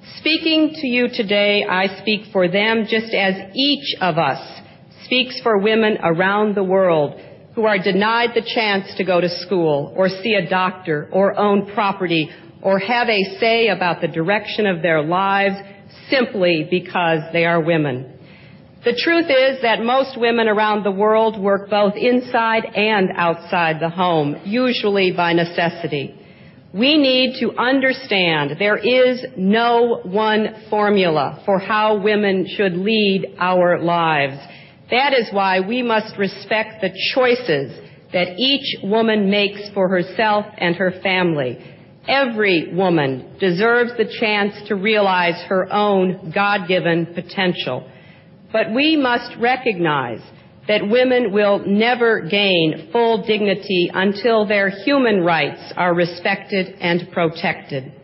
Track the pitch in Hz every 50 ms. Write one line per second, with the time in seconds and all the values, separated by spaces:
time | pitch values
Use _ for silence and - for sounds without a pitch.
0 | - - - - - 302 311 330 330 320 320 311 311 302 311 - - 262 240 247
1 | 247 240 247 - 233 190 208 202 202 208 202 208 202 - 180 185 190 196 190 -
2 | - 220 214 202 214 - - 196 180 175 170 202 208 220 226 226 214 202 226 220
3 | 220 - - - 196 190 190 190 - - - 247 269 285 285 277 - - - -
4 | 190 180 160 156 160 139 - - - - - - - - - - - - - -
5 | - - 254 254 254 254 - - - 240 220 202 190 220 220 226 220 214 220 -
6 | - 165 165 165 185 190 202 208 214 214 202 202 196 180 190 190 190 180 165 156
7 | 147 139 - - - - - - - - - 240 220 220 208 196 175 202 185 190
8 | 208 220 233 233 240 233 240 233 220 - - 247 220 214 202 196 190 - - -
9 | 196 175 180 175 175 175 175 - - - 202 180 170 156 147 139 143 - - 180
10 | 190 185 185 - - 233 214 202 180 160 185 185 185 185 180 - - 170 156 147
11 | 160 - - 190 196 196 - - 202 208 202 208 196 - - - 214 196 190 -
12 | 185 175 170 160 151 143 - - - - - - - 190 196 190 196 196 247 240
13 | 240 226 220 202 190 190 - - - 226 226 233 226 220 185 175 185 175 165 160
14 | 180 165 147 165 160 170 202 214 208 - - - 214 196 185 165 160 175 160 156
15 | 143 156 175 185 196 196 196 196 196 196 190 - - - - - - - - -
16 | - - - 269 247 - - 208 180 175 175 156 151 151 180 185 175 - - 196
17 | 175 165 165 156 156 - - 170 165 170 170 170 156 160 170 165 151 143 123 127
18 | 135 - - - - - - - - - - - - - - - - 240 233 240
19 | - 339 339 339 330 339 269 262 262 269 269 262 233 233 220 180 220 233 254 269
20 | 269 269 - 233 233 233 233 233 226 220 214 208 214 214 208 214 190 208 196 190
21 | 208 214 220 220 226 220 214 214 190 202 196 196 196 196 208 208 208 196 202 -
22 | - 247 247 247 247 - - 240 226 226 226 226 220 - - - 208 220 220 202
23 | 190 185 - - 175 170 165 165 - - - 180 170 160 160 151 156 165 165 185
24 | 180 180 170 160 147 143 147 - - 202 208 247 254 254 240 247 - 208 202 196
25 | 190 180 170 175 175 170 170 170 170 170 - - 175 165 165 - - 151 151 143
26 | 135 - - - - - - - - - - - - - - 185 233 277 311 311
27 | 285 262 254 254 262 247 262 - 233 214 - - 226 247 262 269 262 262 254 254
28 | - - 208 196 180 170 160 151 143 143 147 165 202 208 208 - - 233 247 254
29 | 254 254 254 240 254 - - - 185 190 208 226 233 240 240 233 233 240 233 -
30 | - 180 180 208 214 214 214 214 214 202 - - - - 214 208 208 208 208 196
31 | 185 175 156 151 135 - 151 - - - 196 180 190 - 220 214 214 214 214 208
32 | 185 214 214 208 208 196 190 190 175 - - - 208 196 170 180 190 208 226 214
33 | 214 202 190 190 160 - - - 175 180 185 185 175 175 175 - 160 170 170 170
34 | 165 160 156 147 139 139 135 143 - - - - - - - - - - 226 240
35 | 269 285 269 254 220 - - 196 196 190 185 190 190 185 233 254 247 240 226 220
36 | 214 - - - 202 190 - - - - 233 214 220 214 - - 190 185 180 -
37 | - - - 269 254 247 247 240 - - 160 139 139 - - - - - - -
38 | - - - 180 175 180 180 - 240 262 277 269 - - - - - 196 208 226
39 | 226 226 220 214 202 190 202 208 202 196 196 - - - - 202 190 180 190 180
40 | 175 180 - - 226 220 208 208 208 208 - - - 175 170 - 196 180 180 180
41 | - 196 185 185 180 175 160 147 135 127 117 - - - - - - - - -
42 | - - 262 277 277 247 233 214 214 202 185 160 143 - - 170 196 185 170 160
43 | 147 135 131 127 - - - - 196 190 175 170 214 233 233 240 240 233 233 -
44 | 220 202 - - 233 214 214 208 202 202 202 - - - 214 190 180 220 220 208
45 | 202 196 185 180 175 175 170 170 - - 202 190 185 190 - 208 208 208 202 190
46 | 185 185 180 - - 160 156 202 202 202 208 208 185 165 185 180 156 170 165 170
47 | 170 165 - - 170 - - - 190 180 170 - - 139 127 131 - - - -
48 | - - - - - - - - - - - 220 214 220 220 254 285 311 320 302
49 | 269 247 240 202 - - - - 220 240 254 254 262 247 214 175 175 160 151 139
50 | 131 120 117 117 - - - - - - - - - - 208 208 - 208 220 247
51 | 254 254 254 247 247 202 180 208 208 202 202 196 - 190 202 208 220 240 247 240
52 | 240 233 220 190 175 160 202 202 208 196 185 170 160 156 156 - - - - 240
53 | 233 226 226 214 185 - 214 208 208 202 190 196 - - 190 180 175 175 - -
54 | 190 202 196 202 - 240 226 220 214 196 214 202 196 196 196 - - 285 285 277
55 | 254 233 214 190 170 175 170 160 143 139 - - - - - - 175 180 175 175
56 | 175 165 - - - 208 196 196 - - 208 196 185 180 - - - 175 170 175
57 | 165 - - 190 170 160 165 - - 175 156 160 - - 147 135 131 143 - -